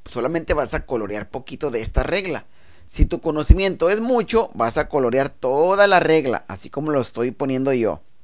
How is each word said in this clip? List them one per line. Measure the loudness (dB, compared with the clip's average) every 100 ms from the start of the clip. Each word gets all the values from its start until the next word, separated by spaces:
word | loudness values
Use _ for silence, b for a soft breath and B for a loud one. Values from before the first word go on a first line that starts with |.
| -10
solamente | -4 -2 -2 0
vas | 0 0
a | -4 -4
colorear | -6 -4 -8 -8
poquito | -12 -12 -8 -6
de | -4
esta | -2 -2
regla. | 0 -2 -4 -8 -10 b b b b
Si | 0 2
tu | 2
conocimiento | -2 0 6 6 4 0 0
es | 2
mucho, | 0 0 2 0 0
vas | -2 0 0
a | -2
colorear | 0 2 2 0
toda | -2 -2 2 4 4 6
la | 6
regla, | 4 2 2 -4 -6
así | -12 -10
como | -6 -2
lo | -2
estoy | -2 -4 -6
poniendo | -4 -4 -2 0
yo. | 0 0 -2 -10 -20